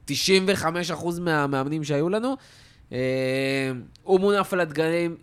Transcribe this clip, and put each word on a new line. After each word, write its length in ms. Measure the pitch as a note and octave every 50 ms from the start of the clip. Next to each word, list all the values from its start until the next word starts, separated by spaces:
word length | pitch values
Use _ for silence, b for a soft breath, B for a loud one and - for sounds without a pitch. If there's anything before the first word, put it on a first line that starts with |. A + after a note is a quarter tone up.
| -
לתשעים 380 | - C#3 - - F#3 F#3+ F#3+ F#3+
וחמש 440 | G3 F#3+ - D#3 D#3+ E3+ F3 E3+ F3
אחוז 280 | D#3+ D3 E3 F3 E3+ F3
מהמאמנים 640 | F3 E3 D#3 D3 C#3+ C#3 C#3 C3+ C3+ C#3+ D#3 D#3+ D3
שהיו 260 | D3 D3 C#3+ D#3 F3+
לנו, 260 | G3+ A3 A#3+ C4 C4 - b b b b b b b b b -
אה, 60 | - B2+ B2+ C3 C3 C3 C3 C3 C3 C3+ C3+ C3+ C3+ C3+ C3+ C3 B2+ B2 - - - - -
הוא 160 | - F#3+ F#3
מונף 340 | G3 G3+ G#3 G3 F#3 - F#3+
על 60 | F3+
הדגלים, 560 | E3+ D#3 C#3+ D#3 D#3+ E3 E3+ E3+ E3+ E3+ E3 -